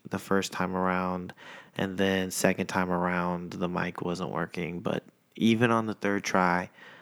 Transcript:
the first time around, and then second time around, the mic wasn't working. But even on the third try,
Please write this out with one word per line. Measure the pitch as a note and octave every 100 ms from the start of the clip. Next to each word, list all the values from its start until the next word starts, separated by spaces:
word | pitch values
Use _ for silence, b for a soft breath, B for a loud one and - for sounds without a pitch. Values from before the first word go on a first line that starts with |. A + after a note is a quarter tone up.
| -
the | G2
first | - G2 F#2+
time | - F#2 F#2
around, | F#2 F2+ F#2 F2+ F2+ - B B B B
and | G2 F#2+
then | G2 F#2+ F#2
second | - G2 F#2 F#2
time | F#2+ F2+
around, | F2+ F2+ F2+ F2 F2 F2
the | F#2 F2+
mic | F2 F2 -
wasn't | F2+ F2 F2
working. | B1+ E2 - E2 F2
But | - - - - _ -
even | A2+ A2+ A#2+
on | A2+ A2
the | G#2
third | G2+ G2+
try, | - F#2+ F2+ F2+ F2+ B B B